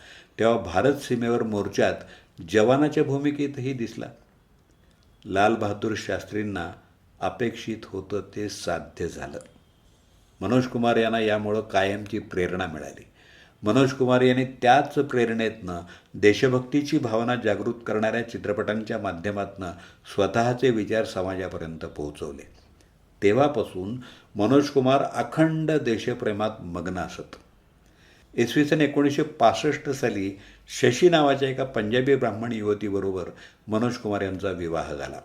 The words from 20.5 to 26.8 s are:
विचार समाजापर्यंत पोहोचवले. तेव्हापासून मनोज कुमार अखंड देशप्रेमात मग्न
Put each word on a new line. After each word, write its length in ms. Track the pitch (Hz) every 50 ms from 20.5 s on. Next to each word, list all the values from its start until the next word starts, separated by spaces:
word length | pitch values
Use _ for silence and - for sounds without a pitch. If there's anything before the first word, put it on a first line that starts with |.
| 123 123 139 127
विचार 360 | 113 107 98 - 110 110 107
समाजापर्यंत 760 | - - 95 92 92 92 92 92 87 92 82 82 80 80 78
पोहोचवले. 640 | 82 80 - 76 76 76 76 - 82 76 69 69 - - - - - _ _ _ _ _ _ _ _ _ _ - 101
तेव्हापासून 760 | 101 107 127 147 147 143 110 98 - - 92 92 104 123 127 - - - - - _ -
मनोज 340 | 101 101 117 135 143 - -
कुमार 340 | - 139 127 131 135 135 -
अखंड 680 | - - 120 120 - - 160 160 160 160 160 156 151
देशप्रेमात 800 | 156 143 120 120 113 - - 127 123 - 113 107 104 104 107 110 110 -
मग्न 380 | 92 87 85 87